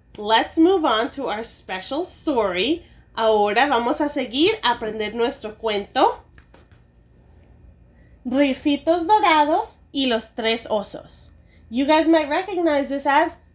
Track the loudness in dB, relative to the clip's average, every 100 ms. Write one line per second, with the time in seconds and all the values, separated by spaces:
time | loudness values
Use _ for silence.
0 | _ -10 2 2 2 4 4 4 2 0
1 | -2 -6 -6 -6 -8 -10 -10 -10 -6 -6
2 | -6 -6 -2 0 0 0 -2 -2 -6 -20
3 | _ -2 2 4 2 2 2 2 0 -2
4 | -2 -2 -4 0 0 2 -2 -2 -4 -6
5 | -6 -2 -4 -4 -12 -8 -4 -4 -4 0
6 | 0 0 -12 -20 _ -20 _ -20 _ _
7 | _ _ _ -20 -20 -20 -20 -20 -20 _
8 | -20 -14 -4 0 2 2 -2 0 0 0
9 | 2 2 4 4 4 2 -2 -12 _ -4
10 | 0 0 -4 -4 -2 -2 -2 -4 -4 -12
11 | -14 -20 -20 -20 _ _ -8 -2 2 4
12 | 4 2 2 -2 -4 -2 0 0 -2 -4
13 | 2 2 2 -4 _